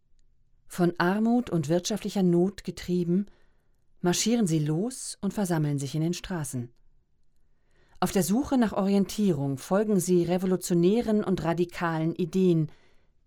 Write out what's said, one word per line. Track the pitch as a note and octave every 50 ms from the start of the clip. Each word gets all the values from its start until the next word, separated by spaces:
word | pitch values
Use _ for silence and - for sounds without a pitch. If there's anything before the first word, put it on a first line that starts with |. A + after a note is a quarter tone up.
| _ _ _ _ _ _ _ _ _ _ _ _ _ -
Von | - - F3 F3 F3 -
Armut | E3+ F3 F#3+ G#3+ A3 A3+ A#3 B3 B3 -
und | - E3 D3+ C#3
wirtschaftlicher | E3 F3 F3 - A3 G3 - G#3 - G#3
Not | F#3 F3+ E3+ E3+ F3 G3 G3+ -
getrieben, | - - E3+ - - - F3 F3+ F3 E3 F3 F#3+ G3+ - - _ _ _ _ _ _ _ _ _ _ _ _ -
marschieren | - F3 F3 - - G#3+ A#3+ A#3 A3
sie | E3 D#3+ D#3+
los | D3+ D3 D#3 D#3+ G3+ B3 B3+ - - - - -
und | - G3 -
versammeln | A3 G3+ F3 F3 D#3 D3+ D3 C#3+ C#3
sich | C#3 C3+ -
in | D#3
den | D#3 E3+ F3
Straßen. | F3 - - F#3+ E3+ D3+ - - B2 A#2+ B2 - _ _ - - _ _ _ _ _ _ _ _ _ _ _ _ _ _ _ _ _ _ _ - -
Auf | F3+ F3+
der | - G3+
Suche | F3 E3 G3 A#3+ C#4+ - C#4 B3+
nach | A#3 G3 -
Orientierung | - F#3+ G3 G3 G3+ G3 F#3+ - - G#3+ G3 E3+ C3+ C#3 C#3 C#3 C3
folgen | - - F#3 G3 A3 G#3 G#3+ F#3+
sie | E3 F3+ F3+ F3
revolutionären | E3+ E3 F3+ F#3 F#3 F#3+ F#3 F3+ - - F3+ E3+ E3+ F3+ G#3 A#3+ A#3 A3 G#3+ G#3 G#3
und | - F#3 E3
radikalen | D3+ D#3+ E3 E3 F3+ F3 - - F3+ E3+ E3 D#3+ D#3+ D#3+ E3
Ideen, | - F#3+ D#3+ D#3+ F#3+ F#3 F3+ E3+ D#3+ D#3 D3+ - - _ _ - _ _ _ _ _ _